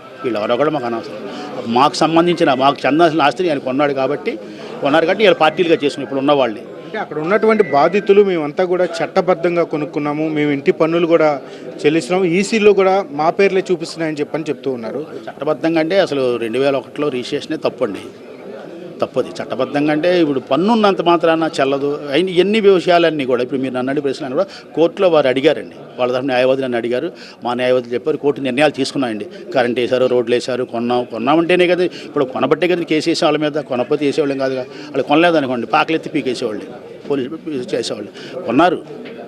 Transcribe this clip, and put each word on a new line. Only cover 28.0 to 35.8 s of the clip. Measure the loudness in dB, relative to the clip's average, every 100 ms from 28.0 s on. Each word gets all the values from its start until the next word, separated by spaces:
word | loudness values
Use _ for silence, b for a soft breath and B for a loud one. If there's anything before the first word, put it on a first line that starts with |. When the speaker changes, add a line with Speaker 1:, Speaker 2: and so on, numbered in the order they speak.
| -2 -2
Speaker 1:
కోర్టు | 0 0
నిర్ణయాలు | -2 2 2
తీసుకున్నాయండి. | 2 -4 -2 -4 -4 -10 B B 0
కరెంట్ | 0 0
వేశారు, | 0 2 2
రోడ్లు | 2 2 0
వేశారు, | 0 -6
కొన్నాం, | -4 -4 -2 -2
కొన్నామంటేనే | -2 -4 2 2 4 2 2
కదా, | 2
ఇప్పుడు | -2 -4 -6 -2 -2
కొనబట్టే | 0 0 0 0
కదా | 0
కేసు | 0 0 0
వేసే | 2 2
వాళ్ళ | 2
మీద, | 0
కొనకపోతే | -2 -4 -4 0 0 0
వేసేవాళ్ళం | 0 0 0
కాదుగా. | -2 -4
వాళ్ళు | -8 -12 -8 -4
కొనలేదనుకోండి, | 2 4 4 4 0 -4 0
పాకలెత్తి | 0